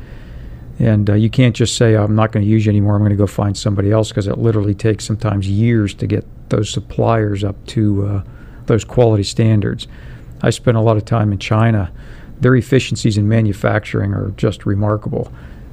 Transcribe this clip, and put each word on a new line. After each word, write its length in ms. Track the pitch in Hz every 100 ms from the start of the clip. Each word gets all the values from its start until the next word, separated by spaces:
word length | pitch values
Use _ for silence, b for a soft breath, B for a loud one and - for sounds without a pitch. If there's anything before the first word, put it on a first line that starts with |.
| B B B B B B B -
And, 300 | 117 107 104
uh, 40 |
you 140 | 101 110
can't 240 | - 127 117
just 200 | 117 -
say, 200 | 117 107
"I'm 180 | 104
not 180 | 107 110
gonna 120 | 110
use 220 | 101 110 107
you 40 |
anymore. 240 | 104 101 104
I'm 60 |
gonna 140 | 104 101
go 100 | 101
find 300 | - 104 101
somebody 340 | 110 101 98
else," 220 | 110 110
'cause 140 | - 98
it 100 | -
literally 360 | 117 107 104
takes 300 | 101 113 107
sometimes 440 | - 107 110 101 95
years 440 | 98 117 117 101
to 120 | - 101
get 180 | 101 - - -
those 200 | 110 104
suppliers 720 | - - - 110 113 107 101
up 140 | 101 95 -
to, 400 | - 104 101 101
uh, 140 | 101 - B B B -
those 180 | 117
quality 380 | - - 117 107
standards. 640 | 98 - 113 110 76 - - B B B B B
I 80 | -
spent 260 | - - 113
a 40 |
lot 160 | 110 107
of 60 |
time 280 | - 117 107
in 60 | 98
China. 520 | - 110 117 110 92 - B B B B
Their 140 | 123
efficiencies 600 | 127 107 131 - 110 120 104
in 80 | 104
manufacturing 840 | 113 110 98 113 107 - 117 101
are 180 | 101 101 101
just 300 | 117 92 -
remarkable. 680 | 98 104 107 - - - - B B B